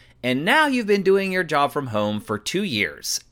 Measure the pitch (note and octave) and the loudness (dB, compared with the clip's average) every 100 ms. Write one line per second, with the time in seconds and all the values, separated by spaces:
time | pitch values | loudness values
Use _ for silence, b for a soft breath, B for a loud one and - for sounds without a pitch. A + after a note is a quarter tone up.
0 | B B B2 B2+ E3+ D4+ D4+ B3 G#3 G3+ | B B -2 -2 2 2 2 0 0 2
1 | F#3 G3 F#3+ F#3 E3 D3+ C#3+ D3 C3 G#2+ | 4 2 2 -2 0 2 2 0 -4 -2
2 | G#2 G#2+ - G#2 - F3 G#3 A2 F2 C#2+ | 0 -2 -4 -6 -4 -4 -2 0 -2 -4
3 | - - - | -8 -8 -6